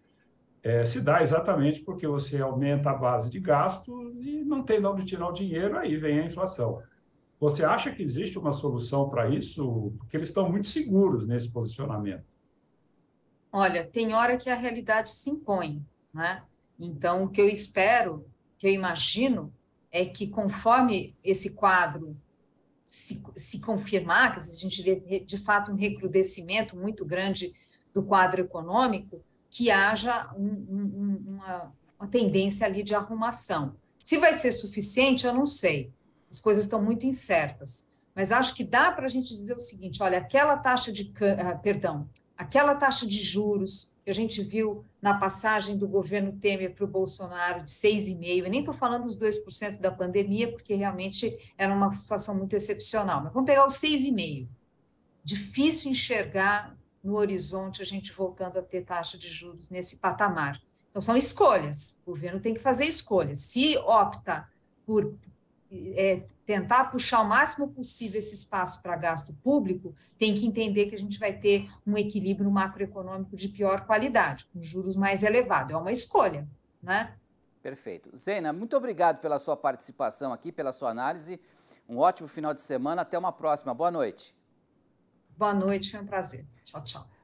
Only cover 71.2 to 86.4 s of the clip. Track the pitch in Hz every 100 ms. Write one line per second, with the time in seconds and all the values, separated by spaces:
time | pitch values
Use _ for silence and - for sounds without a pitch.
71.2 | 208 196 208 202 202 - - 208 208 208
72.2 | 180 196 202 196 190 196 196 202 185 190
73.2 | 190 190 196 196 196 196 - 160 269 226
74.2 | 165 135 - 175 165 185 190 190 196 196
75.2 | 214 240 240 160 135 160 180 247 - -
76.2 | 208 151 147 - _ _ 175 202 226 -
77.2 | _ _ _ _ - 135 113 87 - 127
78.2 | - 202 156 160 233 269 247 165 170 156
79.2 | 160 143 - 147 143 127 - - 123 -
80.2 | 135 117 170 165 139 127 127 113 131 175
81.2 | 156 165 _ _ - - - 120 170 185
82.2 | 156 - 151 143 - 135 135 170 165 170
83.2 | 180 - 156 147 143 120 170 170 117 -
84.2 | - _ _ _ _ _ _ _ _ _
85.2 | _ - 208 202 190 202 - 214 202 196
86.2 | - 120